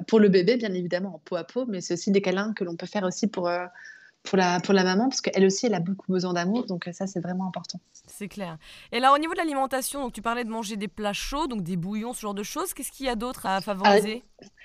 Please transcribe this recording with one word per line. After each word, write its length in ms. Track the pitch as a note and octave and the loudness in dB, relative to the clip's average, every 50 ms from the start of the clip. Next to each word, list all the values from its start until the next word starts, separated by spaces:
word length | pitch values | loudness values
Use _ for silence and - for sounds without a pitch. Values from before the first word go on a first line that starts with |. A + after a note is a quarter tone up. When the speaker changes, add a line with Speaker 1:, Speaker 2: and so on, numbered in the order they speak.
| F3+ | 0
Speaker 1:
pour 140 | - A3 A3+ | 4 6 8
le 80 | G#3+ G3+ | 8 8
bébé, 280 | F#3 F#3+ F3+ G3 B3+ | 8 6 6 6 4
bien 160 | B3+ A3+ G#3 | 2 0 -2
évidemment, 440 | F#3 F3+ F3 E3+ F3+ F3 F#3+ G3 E3 | -2 -2 -2 -2 -2 -2 -2 -6 -8
en 20 | D#3 | -12
peau 160 | - - F#3 | -10 -8 -6
à 80 | E3+ E3+ | -6 -6
peau, 200 | - - A#3+ C4 | -6 -6 -4 -4
mais 140 | A#3+ G3 F3+ | -4 -4 -6
c'est 140 | - - F3+ | -4 -4 -4
aussi 180 | E3+ - G#3 | -2 0 2
des 100 | G3 G3 | 2 4
câlins 300 | G3 F#3 F#3 F#3+ G#3 A3 G#3+ | 4 2 0 0 -2 -2 -4
que 80 | - | -4
l'on 140 | G3 F3 E3+ | -6 -6 -6
peut 100 | E3+ F#3 | -8 -10
faire 160 | - - G#3 | -6 -4 -2
aussi 240 | F#3 F3+ F3 - A3+ | -2 -2 -2 -2 -2
pour... 220 | G3+ - - F3 F3 | -2 -2 -2 -2 -2
Euh, 160 | F3 F3 F3+ F3+ - - - - - - - - _ _ | -2 -2 -4 -8 -12 -18 -20 -20 -20 -20 -20 -20 _ _
pour 160 | - - - F#3+ | -6 0 2 2
la, 220 | F#3 F3 F3 F3+ | 4 4 2 0
pour 120 | - - | 2 4
la 120 | G3+ F#3+ F#3 | 4 4 6
maman, 240 | F3+ F#3 G3+ A#3+ C4+ | 4 4 4 2 2
parce 120 | C4+ - | 0 -2
qu'elle 240 | - G3 - F#3+ F#3+ | -4 -2 4 6 6
aussi, 220 | F#3+ F#3+ - - | 6 4 2 0
elle 80 | G3 G3+ | 0 0
a 60 | F3 | 0
beaucoup 320 | E3+ F#3 F#3+ G3 - - | -2 -2 -4 -6 -2 -2
besoin 200 | F#3 F3+ F3 F3+ | 0 0 0 0
d'amour. 320 | F3 F3 F3 F#3 G#3+ B3 B3 | 0 0 0 0 0 0 -2
Donc, 200 | - F#3 E3+ - | -4 -6 -6 -6
euh, 60 | F3 | -10
ça, 160 | E3+ - G3 F#3+ | -6 -6 -8 -6
c'est 100 | - F3 | -4 -6
vraiment 300 | E3+ F3 F3+ F#3 F#3 F#3 | -6 -4 -4 -4 -4 -6
important. 320 | F3 E3+ E3+ - - F3+ - _ _ - _ | -6 -8 -10 -10 -14 -16 -16 _ _ -20 _
Speaker 2:
C'est 220 | - - - G#3 F#3+ | -20 -14 -14 -12 -12
clair. 280 | - G#3 G3 E3+ D#3+ D#3 - - - - - - | -10 -10 -10 -10 -10 -14 -16 -20 -20 -20 -14 -6
Et 80 | - A#3 | -2 4
là, 120 | C4 C4+ | 6 6
au 60 | C#4+ D4 | 6 6
niveau 140 | D#4 E4 | 4 0
de 60 | F4+ F4+ | -2 -2
l'alimentation, 600 | E4+ D#4+ C#4+ C4+ C4+ B3+ C4+ C4 B3+ - - C#4+ | 0 0 0 0 0 0 -2 -2 -4 -4 -4 -4
donc, 120 | C4+ A#3+ | -6 -6
tu 100 | - A3 | -8 -6
parlais 220 | - A#3 A#3 A#3+ A#3+ | -4 -4 -2 -2 -4
de 40 | G#3+ | -4
manger 280 | A3 A3+ A3+ F#3+ A3+ | -6 -6 -6 -6 -6
des 100 | G3+ G#3 | -6 -6
plats 260 | G#3 - - G#3 G3+ | -8 -6 -4 -4 -4
chauds, 360 | G3+ - - - C#4 D4 E4 C#4 | -4 -4 -6 -4 -4 -4 -2 -2
donc 160 | A#3+ G#3 F3 | -4 -4 -4
des 120 | E3 F#3+ | -4 -4
bouillons, 360 | F3 D#3+ F#3+ G#3+ G#3+ A3 A#3+ | -4 -4 -4 -6 -6 -6 -8
ce 80 | B3 - | -8 -8
genre 120 | A3 G#3 G3+ | -8 -6 -6
de 100 | G3 G#3 | -6 -8
choses. 280 | - - D4 F#4 F4+ | -6 -6 -6 -6 -6
Qu'est-ce 200 | - - C4 - | -8 -10 -10 -12
qu'il 140 | - - C4+ | -10 -6 -4
y 20 | B3+ | -4
a 80 | A#3+ | -2
d'autre 300 | G#3 A#3+ B3 C4 - - | -2 -4 -6 -8 -6 -4
à 140 | F#3+ F#3+ G3 | -2 -2 -2
favoriser ? 600 | F#3 G#3+ G3+ F#3 G3+ G#3 G3+ G#3 G3+ G#3+ A3 B3 - _ _ _ | -2 -4 -4 2 4 6 6 6 4 2 -4 -8 -10 _ _ _
Speaker 1:
Ah, 60 | - - _ _ | -20 -20 _ _